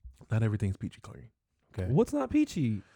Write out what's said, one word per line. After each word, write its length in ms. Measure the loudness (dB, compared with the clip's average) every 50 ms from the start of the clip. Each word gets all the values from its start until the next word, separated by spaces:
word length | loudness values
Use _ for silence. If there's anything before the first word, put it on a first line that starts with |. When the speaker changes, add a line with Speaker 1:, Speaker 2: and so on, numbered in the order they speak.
| -20 -20 -20 -14 -6 0
Speaker 1:
not 120 | 0 2
everything's 340 | 2 2 2 0 0 -2 -2
peachy 240 | -2 -6 -8 -8 -10
clean. 260 | -20 -18 -18 -18 -20 -20 _ _ _ _ _ _ _ _ -8 -6
Okay. 120 | -2 2
Speaker 2:
What's 220 | 4 4 2 2
not 180 | 0 -2 -2 0
peachy? 520 | 2 2 2 2 0 0 0 0 0 -2 -6 _ _